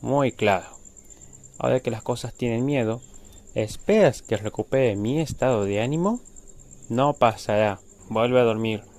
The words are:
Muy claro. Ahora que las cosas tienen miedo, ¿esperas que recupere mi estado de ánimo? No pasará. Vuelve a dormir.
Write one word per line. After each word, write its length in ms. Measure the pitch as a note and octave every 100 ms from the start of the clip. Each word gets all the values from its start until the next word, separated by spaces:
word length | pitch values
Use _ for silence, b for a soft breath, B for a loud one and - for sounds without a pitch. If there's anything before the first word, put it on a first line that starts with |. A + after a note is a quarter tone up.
Muy 300 | A#2 C#3 C3+
claro. 360 | - G#2+ F#2 - - - - - B B B - -
Ahora 240 | B2 B2+
que 100 | B2
las 100 | A2
cosas 320 | - B2 A#2+
tienen 320 | - B2 A2+
miedo, 360 | C3 C#3+ A2 A#2 - B B B B
¿esperas 680 | - G#2+ - - G#3+ F3 -
que 160 | - G#2
recupere 580 | G#2+ - A2 C3+ B2+
mi 240 | G2+ G#2+ D3
estado 460 | D#3 - B2+ A#2
de 160 | G2+ G2+
ánimo? 400 | A#2+ D#3 F#3+ A#3+ - - - - - - -
No 260 | A#2 C#3+
pasará. 680 | C#3+ A#2+ G2+ - G#2 G#2+ F#2+ - - -
Vuelve 300 | A2 A#2+ B2+
a 40 |
dormir. 400 | A#2+ A2 A2+ G#2+ -